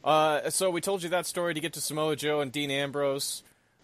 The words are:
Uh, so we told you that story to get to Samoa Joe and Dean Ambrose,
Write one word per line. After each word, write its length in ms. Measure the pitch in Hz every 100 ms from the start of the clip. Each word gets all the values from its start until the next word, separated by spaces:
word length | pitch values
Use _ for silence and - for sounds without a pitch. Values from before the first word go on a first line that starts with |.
Uh, 460 | 135 156 156 147 135
so 200 | - 190
we 120 | 170
told 220 | 196 196
you 60 | 165
that 160 | 175 160
story 280 | 180 175
to 60 | 156
get 120 | 160
to 80 | 151
Samoa 340 | - 151 156 147
Joe 260 | 147 151
and 100 | 139
Dean 200 | 147 143
Ambrose, 720 | 139 143 143 143 139 131 - - _ _ _